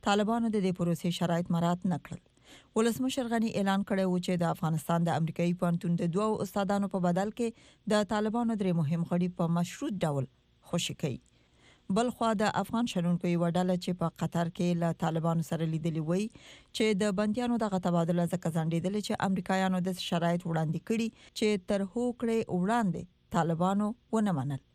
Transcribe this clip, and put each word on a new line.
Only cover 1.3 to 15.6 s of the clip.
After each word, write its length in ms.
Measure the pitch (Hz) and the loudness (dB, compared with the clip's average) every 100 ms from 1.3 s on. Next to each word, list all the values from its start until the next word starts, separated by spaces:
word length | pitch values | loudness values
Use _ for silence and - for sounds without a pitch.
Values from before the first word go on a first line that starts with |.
| 170 175 170 | 0 0 0
مراعات 300 | 170 175 185 | 2 0 -2
نه 40 | 156 - | -4 -6
کړل. 120 | - _ _ - - - - | -16 _ _ -20 -20 -6 0
ولسمشر 500 | 233 220 254 254 233 | 2 2 -2 -2 -2
غني 180 | 233 220 | 0 0
اعلان 280 | - 196 196 202 | 0 2 2 2
کړی 160 | 196 | 0
و 140 | 190 180 | 2 0
چې 140 | 180 180 | 0 0
د 80 | 170 - | 0 0
افغانستان 520 | 165 160 - 170 170 | 0 -2 0 0 2
د 80 | 143 | 0
امریکایي 340 | 160 - 175 175 | -2 0 -2 0
پوهنتون 340 | 175 170 170 170 | 0 0 0 0
د 100 | 175 165 | 0 0
دوو 240 | 214 214 | 0 0
استادانو 480 | 202 208 196 202 202 | -2 -2 0 0 0
په 140 | 196 180 | 0 2
بدل 260 | 175 202 214 | 2 0 -2
کې 80 | 233 - - _ - | -6 -6 -20 _ 0
د 120 | 208 208 | 2 2
طالبانو 400 | 214 214 220 233 226 | 0 0 0 -2 0
درې 120 | 190 170 | 0 2
مهم 200 | 143 170 170 | 2 0 0
غړي 180 | 175 180 180 | 0 0 0
په 160 | 170 170 | 0 0
مشروط 400 | 175 - 285 190 160 | -2 -4 -6 -2 -2
ډول 240 | 143 131 _ _ _ - | -2 -4 _ _ _ -6
خوشي 260 | 170 - - | -4 -4 -4
کوي. 160 | 156 117 _ _ _ _ - - _ 196 | -6 -6 _ _ _ _ -20 -20 _ 0
بل 120 | 240 226 | 0 0
خوا 140 | 226 214 | 0 2
د 100 | 214 - | 0 0
افغان 280 | 196 226 240 | -2 -2 -2
شنونکو 360 | 185 175 175 180 | 0 0 0 0
یوه 200 | 170 170 | 2 2
ډله 260 | 170 180 180 | 2 2 0
چې 160 | - 180 | -2 -2
په 80 | 165 - | -4 -2
قطر 280 | 165 170 170 - | -4 -2 -2 -2
کې 240 | 175 175 | -2 0
له 140 | 170 165 | 0 0
طالبانو 420 | 165 160 160 165 160 | -2 0 0 0 -2
سره 180 | 165 | -2